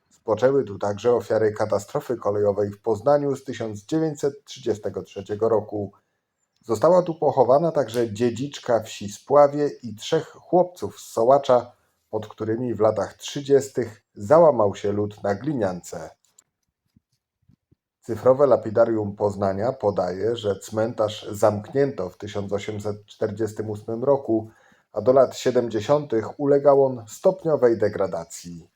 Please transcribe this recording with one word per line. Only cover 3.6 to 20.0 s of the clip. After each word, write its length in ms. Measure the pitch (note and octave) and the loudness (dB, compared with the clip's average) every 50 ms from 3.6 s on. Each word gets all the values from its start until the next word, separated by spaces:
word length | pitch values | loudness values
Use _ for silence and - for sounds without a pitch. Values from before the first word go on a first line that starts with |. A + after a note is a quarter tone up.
| A#2 A2 G#2 G2+ - | -8 -8 -8 -10 -8
dziewięćset 580 | - D#3 D#3+ D#3+ D#3+ D3 - - C#3+ C#3 - _ | -4 -2 -2 -2 -2 -4 -4 -4 -6 -6 -6 _
trzydziestego 580 | - - C3 - B2+ G2+ - - G2+ F#2 G2 F2+ | -20 -18 -10 -4 -4 -4 -4 -4 -8 -8 -8 -12
trzeciego 460 | - - G2+ F#2+ - G#2 G2+ A2 A2+ | -12 -12 -14 -10 -8 -6 -2 0 0
roku. 420 | A2+ G#2 G#2 - G#2 G#2 G2+ F#2+ _ _ _ _ _ _ _ _ _ _ _ _ _ _ _ | 0 0 -2 -4 -8 -8 -8 -10 _ _ _ _ _ _ _ _ _ _ _ _ _ _ _
Została 380 | - A2+ G#2+ - D#3+ F3+ F3+ | -4 -2 2 2 4 4 4
tu 140 | E3+ E3+ D#3+ | 2 0 -4
pochowana 560 | - D3+ C#3+ - C3+ B2 A#2 C3 D3 E3+ E3 | -2 -2 0 2 2 4 6 4 4 4 2
także 420 | D#3 D3 C3 A2 A2 B2 A#2+ A2+ G2+ | 0 0 -2 0 0 -2 -2 -2 -2
dziedziczka 680 | G#2 A#2+ B2 A2+ G#2+ C3+ C#3+ - - - - A#2+ A2 | 0 0 0 0 -2 -8 -8 -10 -10 -4 -2 -2 -2
wsi 300 | G#2 - - - G#2 G2+ | -2 -4 -12 -12 -12 -12
Spławie 600 | - - _ - C3+ D3 D3 C#3+ C#3+ D3 D3 C#3 - - - | -12 -12 _ 2 6 6 6 6 4 0 -4 -4 -4 -8 -14
i 120 | A#2 G#2+ | -14 -14
trzech 320 | G#2 - - D#3+ D#3+ - - | -12 -6 -2 -2 -2 -2 -4
chłopców 720 | - - _ - - F3+ F3 F3+ - - G#2+ F#2+ - - | -16 -18 _ 0 2 2 2 2 -2 -10 -10 -10 -10 -12
z 40 | - | -18
Sołacza, 680 | - - A#2 A2+ B2 C3+ C#3+ C#3 - B2+ A#2+ - - - _ _ _ _ _ _ - | -8 -2 0 4 6 4 4 6 4 2 2 2 -2 -16 _ _ _ _ _ _ -10
pod 180 | - G#2+ G#2 - | -10 -8 -8 -10
którymi 460 | - - G#2+ G#2 A2 A#2 B2+ B2 A2 | -12 -10 -6 -6 -4 -4 -4 -4 -2
w 60 | F#2+ | 2
latach 340 | G#2+ A2 G#2+ G2+ F#2+ - - | 2 2 2 0 -4 -6 -8
trzydziestych 880 | _ - - - C#3+ C#3 C3+ C#3 C3+ C3 - - - A#2+ G#2+ G#2 _ _ _ _ | _ -14 -10 -10 -8 0 2 2 2 2 2 -4 -6 -6 -6 -8 _ _ _ _
załamał 600 | - G#2 G2+ D3 E3 F3 D#3 B2+ A#2 G#2+ G2+ G2 | -12 -4 0 2 4 4 4 4 2 0 -2 -2
się 160 | - - G2+ | -4 -6 -6
lud 320 | G#2 G#2 G#2 G#2 - - - | -4 -4 -4 -6 -8 -8 -6
na 120 | G2+ G#2 | -6 -6
Gliniance. 760 | G2+ B2+ D3+ D3+ B2+ G#2 F#2+ F#2 F2 - - - - - - - _ _ _ _ _ _ _ _ _ _ _ _ _ _ _ _ _ _ _ _ _ _ _ _ _ _ _ _ _ _ _ _ _ _ _ _ _ | -4 -6 -6 -4 -4 -4 -4 -6 -8 -12 -14 -14 -14 -14 -16 -18 _ _ _ _ _ _ _ _ _ _ _ _ _ _ _ _ _ _ _ _ _ _ _ _ _ _ _ _ _ _ _ _ _ _ _ _ _
Cyfrowe 460 | _ - A2+ A2 - B2+ C3 C3 D3 C3+ | _ -8 -6 0 4 4 6 6 6 4
Lapidarium 680 | A#2+ A2 - A2+ G2+ A#2 A#2 A2+ A2+ A2 G#2 G#2 G2+ | 4 4 2 0 2 2 2 4 2 -2 -2 -4 -4
Poznania 560 | - G#2+ G#2 G2+ G2 G#2 G2 F#2+ G2 G#2 B2+ | -2 -2 -2 0 0 -2 -2 -2 -2 -4 -4
podaje, 640 | B2+ - - G#2 F#2+ F#2 | -4 -2 -2 -2 0 0